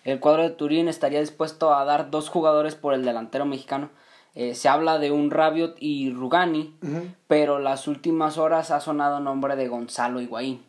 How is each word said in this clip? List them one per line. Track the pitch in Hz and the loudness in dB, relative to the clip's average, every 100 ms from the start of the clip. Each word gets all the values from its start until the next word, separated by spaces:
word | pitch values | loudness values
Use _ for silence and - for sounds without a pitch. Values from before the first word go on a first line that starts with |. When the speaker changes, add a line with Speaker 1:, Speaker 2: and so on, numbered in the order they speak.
Speaker 1:
El | 127 135 | -4 2
cuadro | 151 156 | 4 4
de | 165 | 2
Turín | 165 147 160 170 | -2 0 2 0
estaría | 156 139 147 | 0 0 0
dispuesto | 151 - 156 - 160 | -2 -4 -6 0 2
a | 143 | 4
dar | 139 147 143 | 4 0 0
dos | 156 151 | -4 -4
jugadores | 180 156 151 151 | 0 4 4 2
por | 151 143 | -2 -2
el | 135 | 0
delantero | 127 117 113 135 | 0 -4 -4 -4
mexicano. | 143 131 - 139 147 - _ - _ | -4 -4 -6 -6 -6 -14 _ -20 _
Eh, | - 123 | -8 -6
se | 120 139 | 0 2
habla | 147 160 156 | 4 4 2
de | 143 | 2
un | 147 147 | 2 2
Rabiot | 151 156 156 165 - | 4 2 2 -2 -4
y | 151 143 131 | -6 -4 -4
Rugani, | 123 127 170 175 156 156 - | -4 0 2 2 0 -6 -10
Speaker 2:
Ujú. | 151 165 180 - - | -8 -6 -8 -14 0
Speaker 1:
pero | 151 147 143 | 2 4 0
las | 135 139 - | 0 -2 -4
últimas | 143 170 160 156 156 | -4 -2 0 0 0
horas | 156 165 156 | 2 2 0
ha | 147 | -2
sonado | 160 147 143 143 | -2 -2 0 -2
nombre | 139 135 139 139 | -4 -2 -2 -2
de | 127 | -4
Gonzalo | 120 117 - 120 123 | -6 -8 -4 -4 -4
Higuaín. | 120 117 131 123 | -8 -6 -6 -8